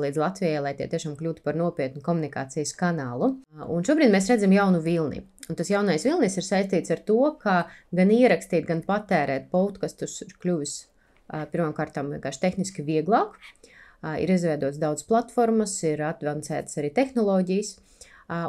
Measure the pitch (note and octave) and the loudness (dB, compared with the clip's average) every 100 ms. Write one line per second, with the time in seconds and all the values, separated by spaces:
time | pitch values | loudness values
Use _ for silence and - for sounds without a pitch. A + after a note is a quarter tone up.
0 | C#3+ D3+ D#3 - E3 D3+ C#3 C#3 - E3 | -2 0 -2 -2 -2 -2 -4 -6 -6 -6
1 | D#3 D3 E3 D#3+ D3+ D#3 E3+ D#3+ C3 C#3+ | -6 -6 -6 -6 -4 -2 -2 -2 -6 -4
2 | - E3+ D3+ - C3+ D#3 D3 - F3+ E3 | -2 -2 -2 -6 -8 -6 -6 -2 -2 -2
3 | B2+ B2 B3 C4 - D#3 - E3+ F#3 D#4 | -4 0 0 -2 -8 -14 -6 -2 2 4
4 | C4 G3 G3 A#3+ G3 G3 G3 E3+ E3 E3+ | 6 6 4 4 6 6 6 2 2 0
5 | D3 - - _ - E3 E3 G3+ G3+ D3+ | 0 -4 -12 _ -10 -6 -2 0 2 2
6 | C4 F4 G3+ F#3+ - F#3+ G3 F#3+ F#3+ E3 | 2 2 2 0 -2 0 0 0 0 -4
7 | - A3 D4+ D4+ G#3 F3+ E3+ - _ F3 | 0 2 2 0 0 0 0 -8 _ 2
8 | F#3+ A3+ B3 F3+ - E3+ D#3+ E3 E3 G#3 | 4 6 6 4 0 -2 0 -2 -2 -4
9 | G#3 E3+ C#3+ C3 C3+ F3+ G3+ F#3+ D#3 - | 0 0 2 -2 -2 0 0 -2 -8 -6
10 | - - - - F3+ E3+ C#3+ - - _ | -10 -10 -16 -6 -2 -2 -4 -10 -16 _
11 | _ _ - D#3 D3+ - D#3 D3+ D3+ D3 | _ _ -14 -10 -6 -4 -2 -4 -6 -6
12 | C#3+ D3 C#3 - F#3 F#3+ F3+ - D3 D#3 | -8 -6 -8 -2 -2 -2 -4 -6 -2 0
13 | D#3+ B3 G#4 - - - - - - _ | 2 2 2 -6 -20 -20 -20 -20 -20 _
14 | D#3+ D3+ E3+ F#3 E3+ D3 C#3 D3 D#3 D3 | -8 -4 0 2 2 0 -2 -2 -4 -2
15 | - A3+ A#3+ - A3+ A3 G3 - D#3+ D3+ | 0 0 0 0 2 2 0 -2 -2 -2
16 | D3+ D#3+ D3 D3 D3+ C#3+ - D#3+ C#3+ B3 | -4 -4 -6 -6 -6 -6 -6 -6 -2 0
17 | C4+ A#3+ G3+ F#3+ F#3 F#3+ G3+ - _ - | 0 2 2 2 2 -2 -4 -10 _ -20
18 | - - - E3+ | -20 -20 -10 -6